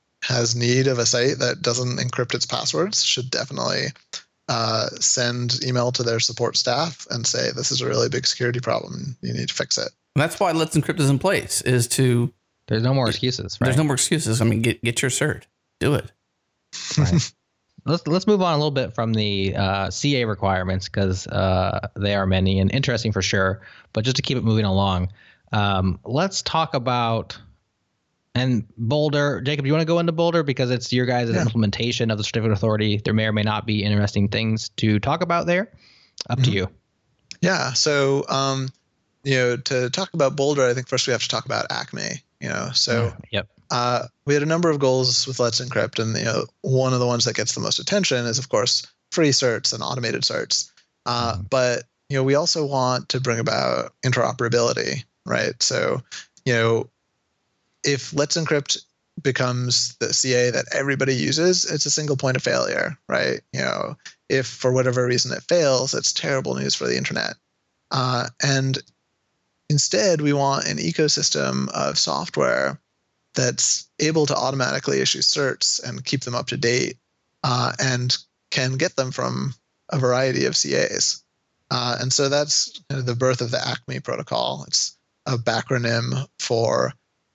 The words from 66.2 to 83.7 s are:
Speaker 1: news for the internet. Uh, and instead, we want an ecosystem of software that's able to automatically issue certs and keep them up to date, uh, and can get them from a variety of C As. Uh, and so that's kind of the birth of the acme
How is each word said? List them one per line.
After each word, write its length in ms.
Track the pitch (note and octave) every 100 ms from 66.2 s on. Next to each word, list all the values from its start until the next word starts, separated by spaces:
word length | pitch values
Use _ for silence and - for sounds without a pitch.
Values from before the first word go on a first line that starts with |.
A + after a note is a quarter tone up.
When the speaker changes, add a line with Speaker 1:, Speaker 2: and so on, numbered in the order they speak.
| D3 C3+ C3 C2
Speaker 1:
news 180 | C2+
for 120 | - B1
the 100 | B1
internet. 380 | C2+ - G#1+ - _ _ _ _ _
Uh, 380 | C3+ B2+ B2+ B2 -
and 360 | C#3 C3+ C3+ C3+ - _ _ _ _ _ _ _ _
instead, 520 | D3 - G3+ G#3 D#3+
we 120 | D3
want 340 | C#3+ C#3 C#3 -
an 80 | -
ecosystem 920 | E3+ E3 D3+ - - D2 C2+ C2 C2+
of 280 | - C#2 C2+
software 800 | - C#2+ E2 - C2 A#1+ C2+ C#2 _ _ _ _ _
that's 520 | - B2+ B2 - - - _
able 280 | D3+ D#3+ C#3+
to 80 | C#3+
automatically 640 | C3 C3+ C3 C3+ C3+ C3+
issue 200 | C3 C3+
certs 640 | C#3 - C3+ - - -
and 220 | - B2
keep 160 | B2+ -
them 120 | B2
up 120 | A#2+ B2
to 80 | -
date, 400 | D#2 B2+ - - _ _ _ _
uh, 280 | C3 B2 B2 -
and 360 | C3 B2 B2 - - _ _
can 260 | - C3 C3
get 200 | E3 -
them 140 | C3
from 440 | C3 B2+ B2+ C3+ - _ _ _
a 100 | C#3
variety 460 | B2+ B2+ C3 C3
of 100 | C3 -
C 200 | - C3+
As. 460 | - G1+ - - _ _ _ _ _
Uh, 260 | B2+ A#2+ A#2+
and 140 | B2
so 160 | B2 C#3
that's 500 | C#3+ D3+ - - - _
kind 100 | C#3
of 60 | B2+
the 80 |
birth 260 | A#2+ C3 B2+
of 100 | A#2+
the 160 | -
acme 320 | -